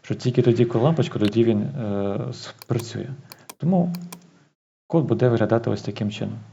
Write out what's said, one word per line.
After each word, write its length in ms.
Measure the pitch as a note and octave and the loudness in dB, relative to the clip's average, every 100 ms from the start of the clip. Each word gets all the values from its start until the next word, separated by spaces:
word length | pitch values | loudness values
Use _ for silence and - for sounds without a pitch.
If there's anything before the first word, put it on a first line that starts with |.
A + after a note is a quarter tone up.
Що 120 | - | -6
тільки 280 | G#2+ B2+ B2 | -2 0 4
тоді, 220 | B2 A#2 | 4 4
коли 200 | A#2+ A2+ | 2 4
лампочка, 340 | C3+ D#3+ - - | 2 2 0 0
тоді 260 | G#2 A2 | 0 4
він, 180 | A2+ G#2 | 4 2
е, 680 | G#2 - G#2+ G2+ G2+ G#2 B2+ | 0 -6 -4 -4 -2 -4 -6
спрацює. 760 | - - - - A2+ - G#2 G2+ - - - - - | -8 -14 -18 -4 -4 -4 -10 -10 -12 -16 -20 -20 -4
Тому 360 | D#3 F#3 F3 - - - - _ _ _ _ _ _ | 0 2 0 -4 -12 -16 -20 _ _ _ _ _ _
код 180 | E3 | 0
буде 240 | A#2 G#2+ B2 | 2 2 2
виглядати 420 | A2+ G#2+ A2+ A#2 | 2 2 2 2
ось 120 | G#2 | -2
таким 280 | - - G#2 | -6 -4 -6
чином. 280 | - G#2 - - | -4 -8 -8 -14